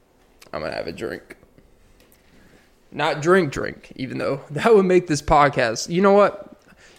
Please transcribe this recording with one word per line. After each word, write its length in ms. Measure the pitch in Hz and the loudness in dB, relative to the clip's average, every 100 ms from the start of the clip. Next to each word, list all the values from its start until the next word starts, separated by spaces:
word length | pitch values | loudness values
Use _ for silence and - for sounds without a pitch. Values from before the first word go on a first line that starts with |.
| _ _ _ _ - | _ _ _ _ -14
I'm 80 | 78 | -10
gonna 140 | 78 | -10
have 120 | - 55 | -8 -10
a 60 | |
drink. 440 | 92 110 90 - - _ _ _ _ _ _ _ _ _ _ _ _ _ _ _ | -10 -10 -10 -16 -20 _ _ _ _ _ _ _ _ _ _ _ _ _ _ _
Not 300 | - 156 147 | -6 -4 -2
drink, 280 | 151 190 156 | 2 2 2
drink, 420 | - - - - - | -4 -8 -10 -18 -12
even 220 | 127 131 | -10 -6
though 240 | 98 135 - | -6 -6 -8
<laughs> 40 | |
that 240 | 147 220 | -2 4
would 100 | 214 | 4
make 220 | 185 180 180 | 6 2 2
this 160 | 147 | -4
podcast. 640 | - 156 143 151 120 - - | 2 4 4 2 -2 -4 -4
You 140 | 175 | 0
know 100 | 202 | 4
what? 420 | 202 196 - - - _ _ _ | 4 4 0 -20 -20 _ _ _